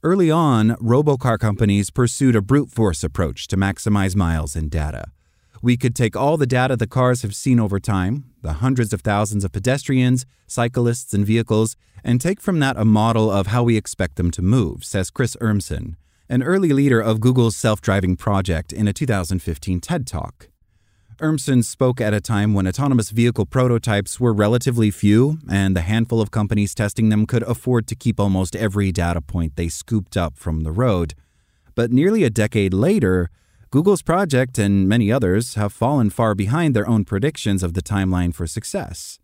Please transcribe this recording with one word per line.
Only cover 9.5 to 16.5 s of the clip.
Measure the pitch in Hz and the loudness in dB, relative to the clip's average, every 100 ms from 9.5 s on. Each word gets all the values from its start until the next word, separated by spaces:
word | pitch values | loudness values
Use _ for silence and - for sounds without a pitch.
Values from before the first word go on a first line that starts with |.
pedestrians, | 101 107 139 - 131 127 127 127 _ _ | -4 -2 -2 0 2 2 0 -2 _ _
cyclists, | - 120 123 120 117 - 101 | -4 -2 0 0 -2 -4 -2
and | 101 | 2
vehicles, | 113 113 110 110 - _ - | 0 2 0 0 -4 _ -12
and | - 123 | -2 0
take | 170 202 | 0 -2
from | - 175 | -2 0
that | 139 131 | 0 2
a | 110 | 2
model | 107 113 113 110 | 4 2 2 2
of | 98 95 | 0 0
how | 123 | 0
we | 120 110 | 2 0
expect | - - 90 - | -2 -6 -6 -2
them | 87 | -2
to | - | 0
move," | 90 127 92 - - | 0 0 -2 -6 -8
says | 101 92 | -6 -6
Chris | - 120 - | -2 -4 -2
Urmson, | 113 101 - 73 - 82 _ _ _ | -2 -2 -4 -10 -10 -14 _ _ _
an | 127 | -2
early | 135 | 0